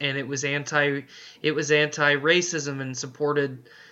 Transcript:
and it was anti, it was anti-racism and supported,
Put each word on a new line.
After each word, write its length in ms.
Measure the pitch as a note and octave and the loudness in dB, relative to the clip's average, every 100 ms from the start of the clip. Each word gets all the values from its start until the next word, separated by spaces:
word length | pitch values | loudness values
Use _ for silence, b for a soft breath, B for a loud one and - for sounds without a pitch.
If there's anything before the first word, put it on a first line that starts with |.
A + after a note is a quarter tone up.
and 160 | C#3+ C#3 | -4 -4
it 100 | B2+ | -4
was 160 | C#3 | -4
anti, 580 | C#3 C#3+ C#3 D3+ C#3+ C#3 C3+ B B B | -2 -2 -2 0 2 0 -6 B B B
it 80 | D3+ | -2
was 180 | D3 D3 | 0 2
anti-racism 1120 | D3+ D3+ D3+ D3 C#3+ D3 F3 F3 E3 C#3+ C#3 | 4 4 2 2 4 4 2 2 -2 -4 -6
and 160 | C3 B2+ | -6 -8
supported, 720 | C#3 B2+ D3 D3 C#3 B2 - b b | -10 -4 0 2 0 -4 -16 b b